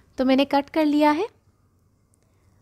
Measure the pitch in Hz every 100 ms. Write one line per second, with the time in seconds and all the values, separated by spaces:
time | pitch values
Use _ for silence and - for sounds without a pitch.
0 | _ - 262 262 277 285 285 330 311 294
1 | 302 294 440 _ _ _ _ _ _ _
2 | _ _ _ _ _ _